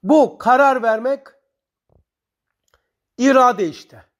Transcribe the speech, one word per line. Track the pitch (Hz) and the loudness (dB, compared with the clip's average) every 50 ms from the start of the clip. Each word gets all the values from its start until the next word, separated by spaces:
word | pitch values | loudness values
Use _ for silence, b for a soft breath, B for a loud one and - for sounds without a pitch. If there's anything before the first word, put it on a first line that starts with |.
| - | 0
Bu | 190 294 311 269 202 - | 2 2 2 2 0 -4
karar | - - 226 254 254 285 269 262 254 220 | -6 -2 0 2 2 2 0 0 -2 -2
vermek | 226 220 220 233 262 277 269 _ - _ _ _ _ _ _ _ _ _ _ _ _ _ _ _ _ _ _ _ _ _ _ _ _ _ _ _ _ _ _ _ _ _ _ _ _ _ | -4 -4 -4 -4 -6 -8 -8 _ -20 _ _ _ _ _ _ _ _ _ _ _ _ _ _ _ _ _ _ _ _ _ _ _ _ _ _ _ _ _ _ _ _ _ _ _ _ _
irade | - 247 269 262 262 254 247 233 185 196 | -2 0 2 2 4 2 2 0 -2 -8
işte. | 160 - - - _ - 110 _ _ _ | -8 -8 -14 -20 _ -20 -20 _ _ _